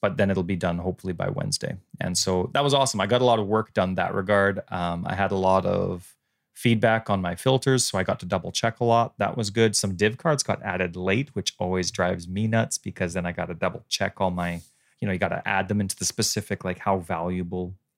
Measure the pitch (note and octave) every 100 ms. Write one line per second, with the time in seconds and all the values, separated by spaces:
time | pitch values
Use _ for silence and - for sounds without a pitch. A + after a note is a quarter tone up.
0 | G#2 A#2 G2 F#2+ F2 F#2 F2+ F2 F2 F2+
1 | F#2+ F2 - - - - - - - -
2 | F#2 F2 - F#2 F#2 - C#3+ C3+ C3 G#2
3 | G2+ B2 B2+ A2+ G2+ A2 G#2+ - F#2 F#2
4 | F2 G2+ F#2+ G2+ G2 F#2+ - F#2+ F2 F2
5 | F2 F#2 G2 F#2+ F#2 F#2+ F#2 F#2 F#2 F2+
6 | - _ _ _ _ - B2 A2+ A2+ A2
7 | - G2+ F2+ F2 C3 C3 C3+ C3 - G2
8 | F#2 - F2+ F#2 F2 - A#2 - A#2+ A#2
9 | A#2 - G2+ - G2+ G#2+ A2+ G#2 G2+ F2+
10 | G#2 B2+ E3+ D3 - G2+ G#2 F#2 F#2 F2+
11 | F#2 G2+ C#3+ - F2+ - F2+ F#2 F2 -
12 | F2+ F2+ E2+ F#2+ A2 A2+ A2+ - - -
13 | F2+ F2+ F2 E2+ F2 E2+ F#2 F2 - -
14 | F#2 - F#2+ F2+ F2 F2 - _ _ _
15 | G#2 F#2 F#2+ - - G2 F#2+ G#2 G2 -
16 | F#2 - A2 - - G2+ F#2 F2 - F#2+
17 | E2+ E2+ F2 F2+ F2 F2+ F2+ F#2 _